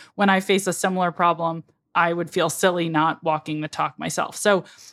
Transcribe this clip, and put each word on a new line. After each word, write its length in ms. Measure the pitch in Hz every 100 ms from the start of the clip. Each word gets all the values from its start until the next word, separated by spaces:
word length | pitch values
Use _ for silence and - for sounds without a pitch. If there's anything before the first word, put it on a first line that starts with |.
| - -
when 140 | 196
I 120 | 190
face 260 | 190 190 190
a 60 |
similar 400 | 170 190 185 180
problem, 500 | 165 175 165 165 165 - _ _ 175
I 160 | 170
would 200 | 170 170
feel 180 | 185 165
silly 400 | - 190 180 170
not 340 | 156 160 -
walking 380 | 165 156 156 151
the 60 | 151
talk 320 | - 151 -
myself. 360 | 160 170 156 -
So 280 | 208 196 - - -